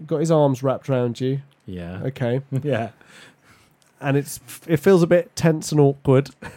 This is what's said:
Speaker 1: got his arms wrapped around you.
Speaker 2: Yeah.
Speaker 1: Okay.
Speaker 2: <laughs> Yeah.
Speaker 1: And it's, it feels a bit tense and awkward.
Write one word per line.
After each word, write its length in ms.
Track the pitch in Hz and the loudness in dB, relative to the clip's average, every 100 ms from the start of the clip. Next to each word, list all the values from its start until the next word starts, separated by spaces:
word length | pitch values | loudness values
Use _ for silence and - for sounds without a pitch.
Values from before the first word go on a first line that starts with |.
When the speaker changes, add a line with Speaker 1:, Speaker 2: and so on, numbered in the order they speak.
| 156 | -6
Speaker 1:
got 100 | 156 | -2
his 140 | 160 | 2
arms 320 | 160 143 123 | 4 2 2
wrapped 260 | 131 117 - | -2 -4 -2
around 320 | 131 123 113 | -2 -2 -2
you. 200 | 131 139 139 _ - | -4 -4 -8 _ -14
Speaker 2:
Yeah. 360 | 90 85 95 131 | -12 -10 -8 -8
Speaker 1:
Okay. 360 | 135 120 131 139 | -4 -2 -2 -4
Speaker 2:
<laughs> 120 | 135 | -6
Yeah. 260 | 147 113 113 - _ - - _ _ _ _ _ _ _ | -2 -4 -4 -12 _ -20 -20 _ _ _ _ _ _ _
Speaker 1:
And 160 | 139 139 | -2 -2
it's, 240 | 143 - - - - | -4 -10 -16 -14 -4
it 100 | 156 | 0
feels 240 | 196 185 | 4 4
a 60 | 165 | 4
bit 260 | 175 170 | 2 0
tense 380 | - 165 156 - | -2 0 0 0
and 80 | 151 | 2
awkward. 520 | 139 139 - 131 139 - - | 2 2 2 2 2 -8 -20